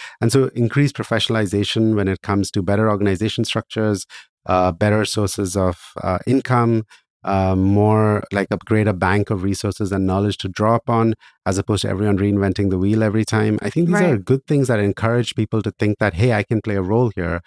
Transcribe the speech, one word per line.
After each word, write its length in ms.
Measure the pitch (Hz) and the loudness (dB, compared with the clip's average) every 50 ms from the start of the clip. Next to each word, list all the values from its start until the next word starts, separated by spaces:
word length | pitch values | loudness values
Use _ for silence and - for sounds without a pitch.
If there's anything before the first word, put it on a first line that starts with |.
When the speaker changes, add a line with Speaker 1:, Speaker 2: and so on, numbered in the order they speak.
| - - - - | -18 -16 -8 -2
Speaker 1:
And 120 | 113 117 | -2 2
so 180 | 127 139 131 - - | 2 2 2 0 0
increased 400 | 120 120 110 - 143 143 143 - | -2 -2 0 2 0 0 0 -2
professionalization 1000 | - 104 - 117 110 - - 113 110 107 92 101 101 101 - - 113 110 110 110 | -6 -6 -2 -2 -2 0 0 0 0 0 0 0 -2 -2 0 0 0 2 2 2
when 140 | 101 98 95 | 2 0 0
it 120 | 95 - | -2 -4
comes 300 | - - 101 101 95 - | -4 -2 -2 0 0 -2
to 140 | - 104 90 | -2 -4 0
better 260 | 92 101 104 110 110 | 0 0 2 2 2
organization 540 | 104 95 101 101 95 87 107 107 - - 113 | 0 0 0 0 0 0 -2 -2 -2 -2 -4
structures, 600 | - - 113 - - - 113 110 107 104 95 - _ - - - _ _ _ - | -4 -4 -6 -6 -6 -4 -2 0 0 0 -2 -4 _ -18 -20 -20 _ _ _ -4
uh, 280 | - 92 92 90 92 | 0 2 2 2 2
better 320 | 85 85 104 104 104 110 107 | 2 2 2 2 2 2 0
sources 520 | - - 107 104 95 - - 101 92 92 | 0 -2 -2 -2 -2 -2 -2 -4 -2 0
of, 360 | 98 92 92 85 - - - - - | 0 0 0 -2 -4 -10 -16 -12 -8
uh, 160 | - 95 92 87 - | -4 -4 -4 -2 0
income, 560 | - 127 135 - - 127 120 117 117 113 110 107 _ - - _ _ _ _ | 0 0 0 0 0 0 2 2 2 0 0 -2 _ -14 -20 _ _ _ _
uh, 320 | - 95 98 95 95 95 95 | -4 -2 0 2 2 2 2
more, 680 | 95 95 98 101 104 104 107 107 107 107 107 104 104 - - | 2 2 2 4 4 4 4 4 4 2 2 2 0 -2 -4
like, 160 | - 101 98 - | -2 -2 -2 -2
a 60 | 104 | -4
greater 360 | 87 - - 110 107 107 104 | -6 -2 0 0 2 2 0
bank 380 | 95 85 95 90 95 104 101 - | 0 0 0 2 2 2 0 -2
of 140 | 113 92 90 | -4 -4 -2
resources 480 | 98 98 - - 101 95 - 107 92 | -4 -4 -2 -4 -6 -4 -4 -4 -4
and 120 | 98 95 95 | -2 0 0
knowledge 340 | 92 92 98 104 104 98 - | 0 0 2 0 0 -2 -4
to 100 | - 95 | -6 -8
draw 260 | 90 - 107 110 117 | -4 -2 0 2 2
upon, 400 | 113 - - 117 113 113 113 110 - - - _ _ - | 0 0 0 0 0 2 0 -2 -4 -8 -20 _ _ -4
as 120 | 104 95 95 | -2 -2 -2
opposed 240 | 98 - 107 95 | 0 0 -2 -2
to 60 | - 104 | 0 -2
everyone 300 | 98 92 104 104 101 92 | -2 0 0 0 2 2
reinventing 520 | 101 104 101 101 98 98 95 - 101 95 | 2 2 2 2 0 0 0 0 0 0
the 80 | 92 90 | 0 0
wheel 260 | 95 101 110 110 110 | 0 0 0 2 0
every 200 | 107 98 110 107 | 0 0 -2 -2
time. 360 | - - 110 107 107 107 - | 0 0 0 0 0 0 -2
I 80 | - 107 | -4 -4
think 160 | - 156 170 | -2 0 0
these 140 | 165 202 208 | 2 2 2
are 140 | 185 175 131 | 2 2 0
Speaker 2:
Right. 100 | 101 92 | 0 0
Speaker 1:
good 240 | - 135 135 - - | 0 -2 -2 0 -2
things 180 | 151 143 135 | 0 0 2
that 140 | 123 117 104 | 2 2 2
encourage 560 | 101 101 95 - - 113 120 123 117 - - | 2 0 -2 0 0 0 0 0 0 -2 -2
people 260 | - 107 - - 110 | -4 -2 0 0 -2
to 80 | 98 104 - - | -2 -2 -4 -2
think 200 | 107 104 104 - | 0 0 0 0
that, 140 | 110 101 82 | 0 -2 0
"Hey, 180 | 82 117 127 | 2 2 2
I 100 | 113 107 | 2 0
can 180 | 101 - 117 107 | 0 0 -2 -2
play 140 | - 107 101 | -2 -2 -2
a 80 | 98 | -2
role 300 | 92 92 107 117 127 113 - | 0 0 0 0 0 0 -2
here. 260 | 98 87 85 82 85 - | -4 -4 -4 -4 -6 -8